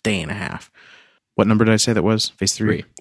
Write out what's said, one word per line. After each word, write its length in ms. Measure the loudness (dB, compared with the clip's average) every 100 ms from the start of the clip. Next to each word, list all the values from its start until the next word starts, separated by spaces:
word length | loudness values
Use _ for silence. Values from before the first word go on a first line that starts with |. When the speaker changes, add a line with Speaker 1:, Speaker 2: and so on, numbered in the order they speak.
Speaker 1:
day 180 | -4 -4
and 80 | -6
a 40 | -8
half. 340 | -8 -12 -16 _ -20 -20 _ _ _ 0
What 120 | 2
number 160 | 4
did 100 | 4
I 40 | 2
say 160 | 2
that 100 | 0
was? 260 | 0 0 -2
Phase 240 | -6 -6
three? 280 | -2 -2 -2
Speaker 2:
Three. 100 | -6 -6